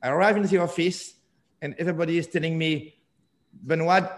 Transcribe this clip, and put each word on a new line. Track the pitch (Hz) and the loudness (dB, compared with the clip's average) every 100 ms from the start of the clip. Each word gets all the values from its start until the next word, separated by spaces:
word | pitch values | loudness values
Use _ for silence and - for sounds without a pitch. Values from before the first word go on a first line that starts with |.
I | 127 | -2
arrive | 156 202 208 | 2 4 4
in | |
the | 196 185 | 2 2
office, | 175 175 175 180 - - _ _ _ _ | 2 0 -2 -2 -10 -20 _ _ _ _
and | 147 - | -10 -6
everybody | 170 165 165 170 | -4 -2 0 -2
is | 160 | -2
telling | 170 160 160 | -2 -2 0
me, | 160 147 151 - _ _ _ _ _ | 0 -2 -6 -18 _ _ _ _ _
"Benoit, | - 123 160 165 190 185 | -14 -4 0 4 2 2